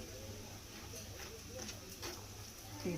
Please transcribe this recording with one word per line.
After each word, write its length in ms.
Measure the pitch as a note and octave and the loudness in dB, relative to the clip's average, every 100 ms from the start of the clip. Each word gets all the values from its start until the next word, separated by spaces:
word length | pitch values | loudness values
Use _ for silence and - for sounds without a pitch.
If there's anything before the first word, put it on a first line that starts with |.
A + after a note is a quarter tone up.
| - - - - - - - - - - - - - - - B4+ - - - - F4 F#4 - - - - - - | 0 0 0 0 -2 -4 -4 -4 -2 -2 -2 -2 -2 -2 -2 0 0 0 -2 -2 0 0 -2 -4 -4 -4 -4 4
ಈ 40 | F3+ | 6